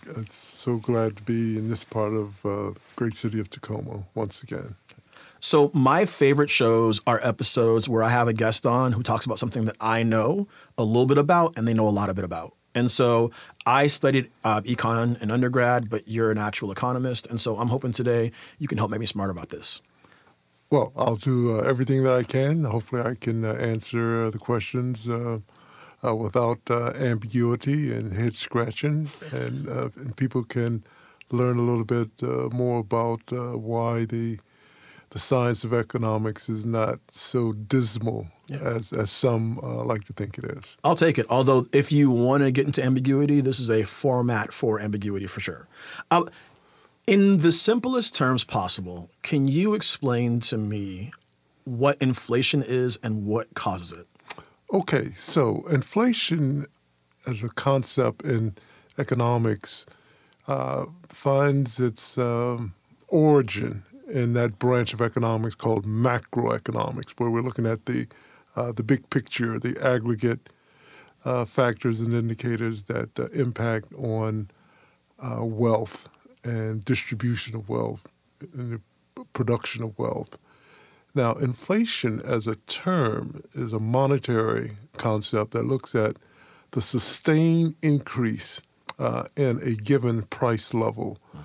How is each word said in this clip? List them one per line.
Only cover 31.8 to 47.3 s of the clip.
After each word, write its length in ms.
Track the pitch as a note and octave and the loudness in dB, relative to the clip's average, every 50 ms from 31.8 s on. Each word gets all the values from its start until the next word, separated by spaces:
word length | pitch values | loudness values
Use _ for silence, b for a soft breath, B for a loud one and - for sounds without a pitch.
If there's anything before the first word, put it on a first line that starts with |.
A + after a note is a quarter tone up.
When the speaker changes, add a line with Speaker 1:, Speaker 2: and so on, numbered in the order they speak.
| A2+ | 0
Speaker 1:
bit, 260 | G#2+ B2 A#2+ A#2 A2+ _ - - | 0 0 0 0 -2 _ -8 -6
uh, 260 | B2 B2+ B2+ B2+ B2 A#2 | -4 -2 -2 -2 -2 -2
more 260 | B2 B2 B2 A#2+ A#2+ | -2 0 0 0 -2
about, 420 | A2 G2 A#2+ A2+ A#2 A#2 A#2 A2+ - - B2 | -2 -2 0 0 0 0 -2 -4 -6 -8 -6
uh, 260 | B2 A#2+ A#2+ A#2+ A#2 | -6 -6 -6 -8 -8
why 460 | A2 A2+ A#2 A#2 A#2 A#2 A#2 A#2 A#2 | -6 -4 -2 -2 0 0 0 -2 -2
the, 340 | A2 A#2+ A#2 A#2 A2+ A2+ G2+ b b b b b b b b b b b b b b | -2 -4 -4 -4 -4 -6 -8 b b b b b b b b b b b b b b
the 80 | - - | -10 -6
science 440 | - - C3+ B2+ A#2+ A#2+ A#2 - - | -2 0 2 2 2 2 0 0 -2
of 120 | A2 A#2+ | -2 0
economics 760 | A#2+ A2 - - B2 A#2 A2 A2 G#2+ A2 A2 G#2+ - - - | 0 0 0 -2 -2 0 0 0 0 0 -2 -4 -6 -6 -6
is 160 | A2+ G#2+ G#2+ | -6 -4 -4
not 340 | A#2 A#2 A2+ A2 - A#2+ - _ _ | -2 0 0 0 0 -2 -4 _ _
so 420 | - - - - - B2+ A#2+ A2+ G#2+ | -12 -8 -8 -2 -2 0 0 0 -2
dismal 760 | G#2 G#2+ G2+ - C3 B2 A2 G#2 A#2 G#2+ A#2 A2+ A2 G2 E2+ - _ _ - | -4 -4 0 2 2 2 2 -2 -4 -4 -4 -4 -6 -8 -10 -14 _ _ -12
Speaker 2:
Yeah. 120 | C#3 C#3 | -10 -6
Speaker 1:
as, 340 | - B2 A#2 A2 A2 - - | -4 -4 -4 -4 -6 -6 -4
as 160 | - G#2+ G2+ | -4 -2 -2
some, 500 | - - - B2+ A#2+ A2+ A2 A2+ A#2 A#2 B2+ | -2 0 2 2 2 2 0 -2 -4 -4 -6
uh, 220 | B2 A#2+ A#2 A#2 | -6 -6 -4 -2
like 200 | A#2+ A#2 G#2+ G#2 | -2 -4 -4 -4
to 100 | - - | -10 -8
think 240 | - G#2 - - - | -8 -8 -8 -8 -10
it 80 | - | -10
is. 300 | - - - - - - _ - | -10 -10 -10 -12 -16 -12 _ 2
Speaker 2:
I'll 140 | D3 E3 | 2 4
take 220 | D#3+ E3 E3 D3 - | 6 6 4 4 2
it. 80 | A2+ - | 0 2
Although, 380 | A#2+ B2+ C3 C3 C3+ B2+ B2 - | 2 2 6 6 6 4 4 4
if 220 | - C#3 C#3 - D3+ | 4 4 4 4 4
you 180 | D3 D3 C3+ | 6 6 6
wanna 400 | B2 A#2 A#2+ B2+ C3+ C#3+ C#3+ C3+ | 6 4 4 4 4 4 4 4
get 140 | B2+ C#3 B2+ | 4 2 2
into 180 | C#3+ C#3 - B2+ | 2 2 0 2
ambiguity, 580 | B2+ C3 C3 B2+ C3+ C#3 C#3 C#3+ C#3+ D3 C#3+ C3+ | 2 2 2 2 2 2 2 4 4 4 4 4
this 180 | C3 C3 - | 2 0 0
is 100 | B2+ A2+ | 2 2
a 120 | A2+ A2 G#2 | 2 2 2
format 680 | G2+ - - - C#3 B2+ B2 A#2+ B2 A#2 G#2+ G#2 - - | 0 -4 -2 0 0 2 2 2 2 0 0 -2 -4 -6
for 280 | - - A#2 G#2+ G#2 | -4 0 0 0 0
ambiguity 460 | G#2 G#2 G#2 G#2 G2 G#2 G2+ G2 G2 | -2 -2 -4 -4 -4 -4 -4 -4 -6
for 140 | F#2+ - F#2+ | -8 -8 -6
sure. 280 | F#2+ - E2 B1 - - B B B B B B B B | -6 -6 -8 -8 -14 -20 B B B B B B B B
Uh, 140 | D#3+ F3 E3 - b b b b b b b b b b b b b b - | 2 2 2 0 b b b b b b b b b b b b b b 0
in 320 | - F#3+ G3+ G3 G3 | 2 4 6 6 6